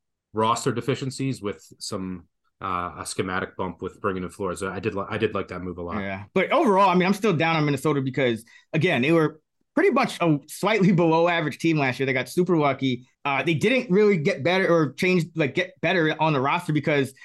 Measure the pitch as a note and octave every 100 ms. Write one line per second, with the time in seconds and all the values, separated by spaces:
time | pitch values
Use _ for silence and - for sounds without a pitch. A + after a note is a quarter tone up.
0 | _ _ _ G#2+ A2 A#2 C#3 A#2 A#2+ C3
1 | C3+ - C3+ G#2+ G2+ G2 - - - G#2
2 | F#2 F2+ - _ _ - G2 F2+ F2 E2
3 | - - F#2+ F#2 F#2+ - F#2 E2+ F#2 -
4 | G#2 F#2 F2+ - F#2+ E2+ F#2+ F#2+ G#2 F#2+
5 | F#2+ A2 - G2+ F2+ F2+ F2+ F2 F2 G2+
6 | G2 F#2+ G2+ F#3+ F3+ B3+ D4 F#3+ G3 F3+
7 | F3+ G3+ A3 D#3 D#3+ D#3+ D3 C#3 D#3 C#3+
8 | C3+ B2+ B2+ A#2 - - _ D#3 F3+ C#3
9 | C3+ E3 D3+ D#3 _ _ _ - G4 C4
10 | A#3 - E3+ D3 - - F#3+ A3 F#3+ E3+
11 | E3 E3 E3+ E3+ D3+ - E3 D#3 C3+ B2+
12 | C3+ B2+ B2+ - F3+ E3+ D3 C3 C3 B2
13 | - _ C#3+ C#3 D#3 D#3 G3+ B3+ A#3+ F#3
14 | G#3 F#3+ D3 F3+ C3+ F#3 F3+ E3+ D3 -
15 | F#3 F#3 D#3+ D#3+ C#3+ F#3 F3+ - D#3+ F3+
16 | D#3 D3+ D#3 C#3 C3+ E3 - D3+ D#3 D3
17 | C3+ -